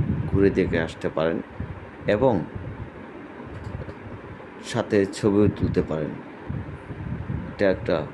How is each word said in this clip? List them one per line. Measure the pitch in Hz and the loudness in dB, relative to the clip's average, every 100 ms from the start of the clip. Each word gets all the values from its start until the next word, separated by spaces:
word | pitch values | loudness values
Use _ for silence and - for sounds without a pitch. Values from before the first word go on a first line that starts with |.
| - - - | 2 0 2
ঘুরে | 95 98 | 6 6
দেখে | 92 87 85 | 6 4 2
আসতে | 82 - 85 | 0 -2 -2
পারেন | - 80 82 - - - - - - - | 2 2 2 -4 -8 -8 -8 -12 -8 2
এবং | 104 131 98 71 - - - - - - - - - - - - - - - - - - - - - - | 4 6 4 0 -8 -10 -10 -10 -12 -14 -14 -14 -14 -12 -10 -10 -8 -10 -10 -12 -12 -14 -14 -14 -14 -4
সাথে | 120 - 107 98 | -2 4 4 4
ছবিও | - 110 101 104 | 2 4 6 6
তুলতে | - 85 90 | 4 0 2
পারেন। | - 78 73 71 - - - - - - - - - - - - - - | 0 -2 -4 -6 -12 -14 -8 -8 -8 -12 -12 -10 -8 -6 -4 -4 -4 2
এটা | 101 | 2
একটা | 92 - 85 73 | 2 2 0 0